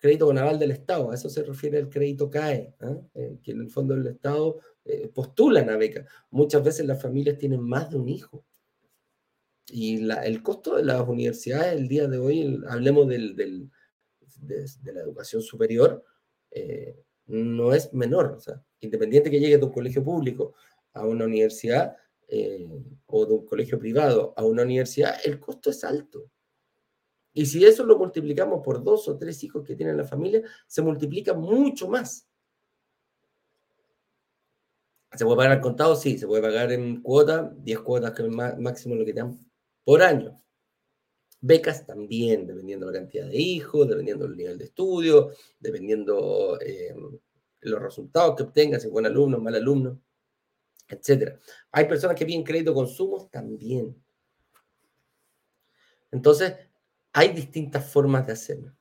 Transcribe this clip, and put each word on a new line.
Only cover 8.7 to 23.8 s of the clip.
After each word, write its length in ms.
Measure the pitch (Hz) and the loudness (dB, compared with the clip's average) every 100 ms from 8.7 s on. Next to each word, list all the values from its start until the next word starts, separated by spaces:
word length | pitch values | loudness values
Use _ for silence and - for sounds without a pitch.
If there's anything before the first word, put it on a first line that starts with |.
| _ _ _ _ _ _ _ _ _ - | _ _ _ _ _ _ _ _ _ -16
Y 320 | 120 110 110 | -8 -4 -4
la, 260 | 110 110 | -4 -4
el 180 | - - | -4 -4
costo 340 | - - - - | -4 -6 -2 0
de 80 | |
las 220 | 151 127 123 | 2 0 -2
universidades 680 | 120 120 117 - 135 175 | -2 -4 -4 -6 -2 0
el 120 | 160 127 | -2 -2
día 220 | 143 143 | -2 0
de 100 | 127 | -2
hoy, 220 | 127 156 | 0 0
el, 240 | 147 123 - | 0 -4 -6
hablemos 400 | 120 127 143 139 | -2 4 6 6
del, 280 | 123 110 95 | 2 -4 -6
del, 340 | 98 92 139 _ _ _ _ _ _ _ | -8 -8 -14 _ _ _ _ _ _ _
de, 280 | 143 135 139 - | -12 -12 -12 -16
de 100 | 131 | -16
la 100 | 87 | -12
educación 400 | 82 - - 110 | -12 -14 -8 -8
superior, 600 | 110 113 110 113 147 165 - _ _ _ _ | -8 -4 -2 4 4 4 -14 _ _ _ _
eh, 480 | - 98 - - - _ _ _ | -12 -10 -10 -12 -18 _ _ _
no 480 | 110 117 117 120 | -6 -4 0 2
es 180 | 143 156 | 2 0
menor. 400 | 127 120 160 160 | -4 0 2 0
O 80 | - | -2
sea, 240 | - - _ _ | -14 -16 _ _
independiente 500 | 110 107 110 131 147 | -8 -2 4 4 6
que 80 | 139 | 2
llegues 220 | 147 147 | 6 6
de 60 | 131 | 6
un 60 | |
colegio 300 | 123 123 131 | -2 -4 -2
público 520 | 135 170 135 120 110 _ _ _ _ | -2 -2 -2 -4 -8 _ _ _ _
a 120 | - 110 | -6 -4
una 200 | 113 113 | -2 0
universidad, 680 | 110 110 - 110 127 175 - _ _ _ | 2 2 0 0 2 0 -6 _ _ _
eh, 560 | 110 101 95 87 78 - - _ | -6 -4 -6 -12 -16 -18 -20 _
o 200 | 107 107 | 0 2
de 80 | |
un 100 | 110 | 0
colegio 340 | - 107 113 | -2 -6 -4
privado 540 | 113 | -4